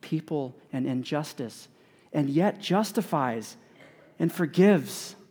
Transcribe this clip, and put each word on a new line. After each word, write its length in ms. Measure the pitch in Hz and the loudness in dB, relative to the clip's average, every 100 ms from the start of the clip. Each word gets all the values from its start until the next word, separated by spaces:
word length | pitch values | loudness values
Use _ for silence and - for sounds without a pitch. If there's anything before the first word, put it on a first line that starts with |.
people 520 | - 160 156 156 131 123 _ | -4 -6 -2 -4 -4 -10 _
and 160 | 135 135 | -6 -2
injustice, 800 | 127 123 147 151 - 120 - - _ _ _ _ | -4 -2 -4 -4 -8 -10 -12 -20 _ _ _ _
and 160 | - 139 | -2 0
yet 320 | 139 196 - | 2 2 0
justifies 960 | - 185 214 - 196 156 127 117 107 - - - - - - _ | 0 0 2 -2 -2 0 0 -2 -8 -16 -20 -20 -20 -20 -20 _
and 120 | 165 | -2
forgives 880 | - 165 147 190 190 - - - - - | 0 -2 6 6 6 2 -10 -12 -16 -20